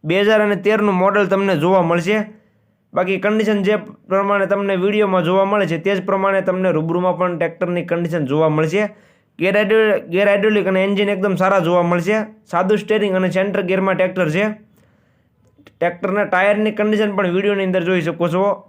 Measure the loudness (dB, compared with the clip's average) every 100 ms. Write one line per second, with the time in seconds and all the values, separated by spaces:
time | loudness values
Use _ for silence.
0 | 0 2 4 4 2 0 0 2 2 2
1 | 2 2 0 0 0 0 2 2 2 0
2 | 0 -2 -4 -12 _ _ _ _ _ -4
3 | -2 -2 0 0 0 0 0 -2 -4 -20
4 | -4 -2 0 0 0 -2 0 0 0 0
5 | 2 2 2 2 2 0 0 -2 -2 -2
6 | -2 -2 0 0 -2 0 0 0 -2 -2
7 | -2 -2 -4 -2 -4 -4 -4 -4 -4 -4
8 | -2 -4 -2 0 2 2 0 -2 -4 -8
9 | _ _ _ -4 0 2 2 2 2 0
10 | -2 0 2 2 2 2 2 0 0 0
11 | 0 0 -2 0 2 2 2 2 2 0
12 | 0 -2 -4 -12 _ -2 0 0 0 -2
13 | 0 0 0 0 -2 -2 -2 -2 0 0
14 | -2 0 -2 0 -4 -6 -18 _ _ _
15 | _ _ _ _ _ _ -20 _ -4 -2
16 | -4 -2 0 2 2 2 0 0 0 0
17 | 0 0 0 0 0 0 0 0 0 0
18 | -2 -2 -2 0 0 -2